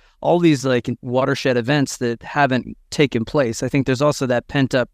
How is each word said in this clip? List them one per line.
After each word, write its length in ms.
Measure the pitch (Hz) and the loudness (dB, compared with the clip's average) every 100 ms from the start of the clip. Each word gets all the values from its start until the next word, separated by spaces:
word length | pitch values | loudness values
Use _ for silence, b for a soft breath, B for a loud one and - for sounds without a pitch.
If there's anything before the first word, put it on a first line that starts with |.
| _ _ | _ _
all 160 | 147 175 | 0 4
these, 260 | 170 139 | 4 4
like, 240 | 131 123 120 120 | 2 0 -2 -6
watershed 560 | 127 127 139 135 139 120 | -4 -2 0 0 0 0
events 400 | 113 147 135 - | 2 0 0 -2
that 240 | 120 117 | -4 -6
haven't 560 | - 147 139 123 110 - _ | -6 0 0 0 -4 -12 _
taken 340 | - 147 120 113 | 0 0 0 -2
place. 380 | 151 120 113 | 0 0 -2
I 60 | 127 | -2
think 180 | 143 131 | 0 0
there's 140 | 127 | 2
also 260 | 147 - 131 | 0 0 0
that 200 | 123 - | -2 -2
pent-up 440 | 143 131 131 120 | -2 0 0 -2